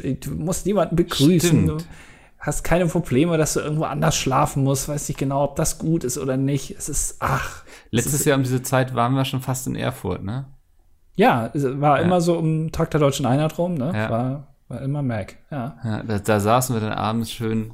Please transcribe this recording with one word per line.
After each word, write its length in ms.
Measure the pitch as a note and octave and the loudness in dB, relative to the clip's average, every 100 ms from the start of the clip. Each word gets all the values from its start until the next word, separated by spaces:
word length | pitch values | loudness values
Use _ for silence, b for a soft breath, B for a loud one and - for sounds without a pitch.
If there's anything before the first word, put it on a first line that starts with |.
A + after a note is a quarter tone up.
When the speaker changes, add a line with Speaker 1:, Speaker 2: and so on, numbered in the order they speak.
Speaker 1:
du 280 | C#3 B2+ C#3+ | -6 -6 -6
musst 340 | D#3 D#3 F3+ F3+ | -6 -4 -2 0
niemanden 300 | G3+ D#3+ E3 | 0 2 2
begrüßen. 640 | E3+ - C#3 F3 F3 C#3 | 0 4 6 6 6 4
Speaker 2:
Stimmt. 40 | F2+ | 2
Speaker 1:
Du 140 | D3+ E3+ B B B B - | -2 -8 B B B B -10
hast 220 | - - | -6 -2
keine 220 | - E3+ F3 | 2 2 2
Probleme, 500 | E3+ - B2+ E3+ D#3+ | 0 2 2 4 2
dass 160 | D3+ | 0
du 60 | - | 0
irgendwo 240 | C#3+ D3+ | -2 -2
anders 320 | D#3 D3 D#3+ - | -2 0 0 0
schlafen 480 | C3+ C3 D3 C#3+ | 2 2 2 2
musst. 240 | C3+ C#3 - | 0 0 -2
Weißt 200 | D3 - | -6 -6
nicht 100 | - | -4
genau, 260 | C#3 C#3 | -2 0
ob 120 | C#3+ C#3 | 0 0
das 220 | D#3 - | -2 -2
gut 260 | D#3+ E3 | 0 0
ist 140 | B2 - | 0 -4
oder 180 | C3+ C3 | -2 0
nicht. 400 | C3+ C#3 - - | 0 0 -4 -10
Es 120 | - | -6
ist, 280 | - - - | -4 -4 -4
ach. 420 | B2 C3+ - B B B B | -2 -2 -4 B B B B
Es 60 | |
Speaker 2:
Letztes 220 | A#2 B2 | -2 0
Speaker 1:
ist 100 | C#3+ D#3 | 0 2
Speaker 2:
Jahr 100 | C3+ | 2
um 60 | |
diese 200 | B2 B2+ | 2 -2
Zeit 320 | B2+ C3 B2+ | 0 0 2
waren 200 | B2 A#2+ | 0 2
wir 100 | C3+ | 2
schon 160 | C3 C3 | 0 -2
fast 260 | C3 C3 C3 | -4 -4 -4
in 80 | A2 | -4
Erfurt, 460 | A#2+ C3 F#2+ F2 | -4 -4 -4 -4
ne? 240 | G2 B2+ C3+ - _ _ _ _ _ | -6 -8 -10 -16 _ _ _ _ _
Speaker 1:
Ja, 360 | - A#3 C3+ A2+ | 2 4 4 0
es 120 | D3 | -2
war 340 | C3+ C#3 D3 C#3+ | -2 2 2 4
Speaker 2:
Ja. 60 | |
Speaker 1:
immer 160 | E3+ F3+ | 4 2
so 180 | E3+ E3+ | 2 2
um 320 | D#3+ D#3 D#3+ | 2 0 -2
Tag 220 | - E3 | -2 0
der 80 | D#3 | 2
Deutschen 260 | C#3+ C#3+ B2 | 2 2 2
Einheit 320 | C3+ D#3 - | 2 2 0
rum, 160 | F3 | -2
ne? 160 | E3+ A#2+ | -2 -2
Speaker 2:
Ja. 160 | G#2+ A2 | -2 0
Speaker 1:
War, 440 | A#2 B2+ C#3 - _ - | 0 -2 -4 -10 _ -14
war 140 | B2 | -8
immer 200 | C3+ D3 | -4 -2
Mac, 340 | C3+ A2 G2 - - | -2 -4 -6 -12 -12
ja. 260 | C#3+ A#2+ - | -8 -8 -8
Speaker 2:
Ja, 200 | A2+ A2 | -6 -4
da, 140 | A2+ G#2 | -2 -2
da 180 | G2+ G#2+ | 2 2
saßen 380 | G#2 B2 B2+ A#2 | 4 2 2 -2
wir 40 | |
dann 120 | G#2+ | -2
abends 400 | F#2+ G2+ A2+ A2+ | -2 -2 -2 -4
schön 400 | - A2+ A2 A2 | -4 -2 -2 -4